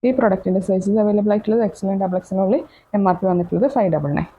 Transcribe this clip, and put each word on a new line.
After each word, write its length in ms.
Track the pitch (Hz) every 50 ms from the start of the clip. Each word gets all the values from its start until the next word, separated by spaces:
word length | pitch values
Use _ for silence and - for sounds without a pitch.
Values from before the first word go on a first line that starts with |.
| -
ഈ 40 | 247 262 254
പ്രൊഡക്റ്റിൻ്റെ 420 | 240 214 190 190 - 185 185 190 185
സൈസസ് 320 | - 190 190 185 202 202 220 214
അവൈലബിൾ 300 | 208 208 208 208 208 208
ആയിട്ടുള്ളത് 280 | 214 214 - 214 233 226 202
എക്സ് 140 | - - -
എൽ 40 | 190 196
and 100 | 196 190
ഡബിൾ 120 | 185 180 185
എക്സ് 160 | 185 - 190
എൽ 60 | 190 190
only. 180 | 190 220 311 - - - - _ _ -
എം 100 | 202 196 190
ആർ 40 | 180 180
പി 60 | - 190
വന്നിട്ടുള്ളത് 380 | 180 175 175 175 - 170 226 285 262
ഫൈവ് 140 | 262 214 185 160
ഡബിൾ 160 | 151 147 143 143 156
നയൻ. 100 | 165 - -